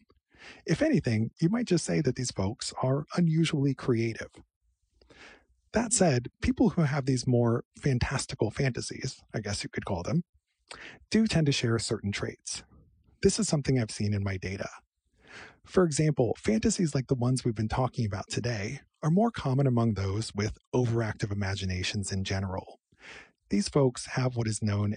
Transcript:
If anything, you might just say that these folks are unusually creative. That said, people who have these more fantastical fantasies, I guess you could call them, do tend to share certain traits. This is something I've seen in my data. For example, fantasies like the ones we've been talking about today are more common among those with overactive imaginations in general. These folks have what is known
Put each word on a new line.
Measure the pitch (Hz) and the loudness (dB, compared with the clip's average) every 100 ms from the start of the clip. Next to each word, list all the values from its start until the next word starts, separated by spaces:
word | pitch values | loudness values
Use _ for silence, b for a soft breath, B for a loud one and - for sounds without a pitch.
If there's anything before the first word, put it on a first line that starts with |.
| _ _ _ B B B - | _ _ _ B B B -4
If | 165 | 0
anything, | 311 220 - 110 113 - | 4 2 2 0 0 0
you | 165 | 0
might | 233 240 | 2 2
just | 170 - | 0 2
say | 170 | 0
that | 139 127 | 0 0
these | 123 | -4
folks | - 95 117 - - | -2 -2 -2 -8 -4
are | 131 135 151 - | -2 0 -2 0
unusually | 170 160 160 151 139 | 2 4 2 2 0
creative. | 131 - 113 117 107 - - - _ _ _ _ _ _ B B B B _ _ | 0 0 0 0 -4 -12 -14 -20 _ _ _ _ _ _ B B B B _ _
That | 214 233 | -2 0
said, | - 180 123 120 - | 4 4 4 0 -6
people | - 262 226 | -2 2 2
who | - | 4
have | 147 147 131 | 0 0 0
these | 127 127 | 0 2
more | 120 117 117 - - | 4 4 2 -4 -4
fantastical | 151 123 - 135 - - 107 | 0 0 0 -2 -6 -2 -2
fantasies, | - 135 117 - 113 135 - _ | 0 -2 -2 -8 -8 -10 -10 _
I | 117 | -8
guess | 101 98 | -6 -6
you | - | -6
could | - - | -8 -6
call | 90 | -6
them, | 87 165 - _ _ _ _ B B B - | -2 -2 -4 _ _ _ _ B B B 0
do | 220 226 | 2 4
tend | 165 147 | 4 2
to | |
share | 135 117 117 | 2 2 0
certain | - 110 101 | -2 -4 -4
traits. | 101 113 - - - - - _ _ _ - | -4 -6 -8 -12 -12 -14 -20 _ _ _ 2
This | 196 - | 2 2
is | 202 | 0
something | 151 131 131 | 0 2 0
I've | 110 | 0
seen | - 104 | -2 -2
in | 104 | 0
my | 98 95 | -2 -4
data. | 92 95 - - _ _ _ _ B B B B | -6 -8 -8 -12 _ _ _ _ B B B B
For | - - | -2 2
example, | 180 143 156 139 113 - | 2 4 2 2 0 0
fantasies | - 220 226 202 165 | 0 2 2 2 0
like | 139 123 | 0 -2
the | |
ones | 131 120 131 | 0 2 0
we've | 127 | 0
been | 107 107 | -2 -2
talking | - 127 - | 0 -2 0
about | 110 101 - | -4 -4 -6
today | - 110 107 104 139 _ - | -4 -4 -4 -6 -8 _ -6
are | 156 | 0
more | 175 233 | 2 2
common | - 139 131 139 | 0 -2 2 2
among | 117 117 | 4 2
those | 98 98 104 110 | 0 -2 -4 -4
with | 202 107 - - | -2 -4 -4 -4
overactive | 127 120 117 107 98 110 | 0 0 0 -2 -4 -4
imaginations | 101 98 98 95 90 92 104 95 | -2 -4 -2 -2 -2 -2 -4 -4
in | 95 | -4
general. | 95 98 98 92 - - _ _ B B B B - | -2 -2 -4 -6 -10 -20 _ _ B B B B -2
These | 202 202 | 0 2
folks | 151 135 127 - | 2 2 0 -8
have | - 127 | -2 -2
what | 120 110 | 0 -2
is | 107 | -2
known | 107 104 104 | 0 0 0